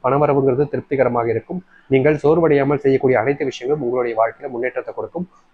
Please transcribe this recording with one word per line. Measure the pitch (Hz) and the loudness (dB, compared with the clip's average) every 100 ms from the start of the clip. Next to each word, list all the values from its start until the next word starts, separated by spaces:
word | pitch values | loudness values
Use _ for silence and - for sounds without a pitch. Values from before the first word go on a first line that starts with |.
பணவரவுங்கிறது | 127 139 147 143 135 127 147 | 0 2 2 2 2 0 -2
திருப்திகரமாக | 123 - 135 123 120 117 | -4 -4 0 0 0 -2
இருக்கும். | 110 - 180 - _ - | -4 -6 -10 -12 _ 0
நீங்கள் | 135 139 151 | 2 2 2
சோர்வடையாமல் | 147 170 165 143 139 143 | 2 2 4 2 2 0
செய்யக்கூடிய | 139 135 131 123 | 2 2 2 2
அனைத்து | 120 143 139 | 0 -2 -4
விஷயங்களும் | - 123 151 120 | -6 -4 -4 -2
உங்களுடைய | 127 120 110 | -2 -2 0
வாழ்க்கையில | 113 - 139 | 0 -2 -10
முன்னேற்றத்தை | 120 127 127 113 - | -6 -6 -6 -8 -10
கொடுக்கும். | 110 170 180 _ _ | -10 -8 -10 _ _